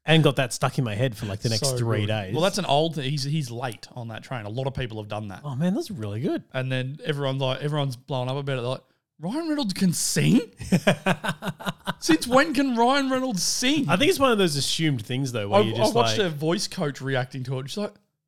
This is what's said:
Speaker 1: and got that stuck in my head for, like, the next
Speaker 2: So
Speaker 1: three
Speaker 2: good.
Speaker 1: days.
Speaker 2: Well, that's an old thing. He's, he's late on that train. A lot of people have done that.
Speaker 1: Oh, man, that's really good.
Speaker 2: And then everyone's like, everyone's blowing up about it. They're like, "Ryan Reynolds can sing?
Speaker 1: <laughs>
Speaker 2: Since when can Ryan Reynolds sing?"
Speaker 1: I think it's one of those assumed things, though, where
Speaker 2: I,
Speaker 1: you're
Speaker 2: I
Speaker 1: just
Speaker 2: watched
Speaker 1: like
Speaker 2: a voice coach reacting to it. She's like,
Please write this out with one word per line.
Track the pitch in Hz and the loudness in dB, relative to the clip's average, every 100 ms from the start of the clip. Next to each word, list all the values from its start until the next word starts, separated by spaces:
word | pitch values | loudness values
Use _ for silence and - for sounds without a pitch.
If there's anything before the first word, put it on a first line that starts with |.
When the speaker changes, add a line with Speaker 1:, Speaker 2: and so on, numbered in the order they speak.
Speaker 1:
and | - 160 | 2 6
got | 147 135 | 6 4
that | 131 | -2
stuck | - 135 - | 0 -2 0
in | |
my | 120 | -2
head | 104 131 107 | 0 -2 -2
for, | 110 | -6
like, | 95 | -2
the | 120 | 0
next | 110 139 | 0 0
Speaker 2:
So | 127 | 0
Speaker 1:
three | 117 107 | 0 0
Speaker 2:
good. | 104 | 0
Speaker 1:
days. | 107 92 | -2 -2
Speaker 2:
Well, | 113 | 0
that's | 185 202 | 0 0
an | 165 | 2
old | 139 165 | 2 2
thing. | 160 131 | -2 -4
He's, | 147 | -2
he's | 139 160 127 | -2 -2 -4
late | 117 131 104 - | -6 -8 -8 -14
on | - 113 | -12 -10
that | 107 | -10
train. | - 127 104 | -8 -8 -6
A | |
lot | 113 131 | -4 -4
of | |
people | 127 123 110 | -4 -6 -6
have | 104 | -8
done | 104 107 | -6 -8
that. | 92 | -10
Speaker 1:
Oh, | 147 127 | -8 -2
man, | 180 | 0
that's | 226 330 | 0 -2
really | 165 107 107 | -6 -6 -2
good. | 175 330 - | -2 -4 -4
Speaker 2:
And | 131 131 | -6 -2
then | 131 131 147 | -2 -4 -6
everyone's | - 143 135 135 | -4 -2 -2 0
like, | 131 135 | 0 -2
everyone's | 147 151 139 120 | -2 0 -2 -4
blowing | - 135 127 | -4 -4 -2
up | 139 | -4
about | 139 | -4
it. | 131 | -4
They're | 120 | -4
like, | 131 _ _ _ - | -6 _ _ _ -10
"Ryan | 160 285 330 | -6 -4 -2
Reynolds | 294 226 | -2 -2
can | 180 190 | 0 0
sing? | - - - 147 220 466 - - | 2 0 2 4 4 2 -6 0
Speaker 1:
<laughs> | 185 - - - - 208 - 202 - - - - - | 2 2 2 0 -2 -2 -6 -8 -8 -8 -8 -6 -4
Speaker 2:
Since | - 320 - | 2 2 4
when | 254 320 | 4 4
can | 262 277 233 | 2 0 2
Ryan | 240 285 269 | 4 4 2
Reynolds | 262 262 185 | 0 -2 -2
sing?" | - - 247 302 180 | -2 0 2 2 2
Speaker 1:
I | 185 | 2
think | 294 | 4
it's | 302 | 4
one | 269 | 4
of | 220 | 4
those | 180 143 | 2 2
assumed | - - 160 131 | -2 0 0 0
things, | - 123 139 | -2 -4 -2
though, | 117 101 | -2 2
where | 196 | 4
Speaker 2:
I, | |
Speaker 1:
you're | 202 | 4
Speaker 2:
I | - | 2
Speaker 1:
just | 220 | 2
Speaker 2:
watched | 233 226 220 | 4 2 2
Speaker 1:
like | 185 | 0
Speaker 2:
a | |
voice | 147 156 190 - | 0 -2 -2 -2
coach | - 151 135 | -4 -4 -4
reacting | 135 131 127 135 | -2 -2 -2 -6
to | 127 131 | -6 -6
it. | 131 | -6
She's | - | -6
like, | 208 - _ _ | -8 -10 _ _